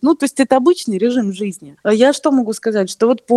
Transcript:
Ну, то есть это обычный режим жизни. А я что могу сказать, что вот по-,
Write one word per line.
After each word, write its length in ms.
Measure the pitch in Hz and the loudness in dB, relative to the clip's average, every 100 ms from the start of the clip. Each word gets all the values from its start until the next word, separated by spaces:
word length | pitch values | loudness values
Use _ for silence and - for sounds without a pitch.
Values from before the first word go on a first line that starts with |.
Ну, 100 | 269 | 0
то 120 | 320 277 | 0 -2
есть 140 | - | -2
это 180 | 262 269 | 0 2
обычный 420 | 262 359 - 190 | 2 0 -2 -2
режим 340 | 233 247 208 | -2 0 -2
жизни. 420 | 185 208 175 147 147 | -4 -8 -10 -16 -8
А 100 | - | -2
я 220 | 214 262 | 2 2
что 180 | 285 311 | 2 0
могу 220 | 269 220 | 0 -2
сказать, 380 | 214 226 214 190 | -4 -4 -2 -4
что 160 | - 226 | 0 0
вот 180 | 247 | 0
по-, 80 | - | 2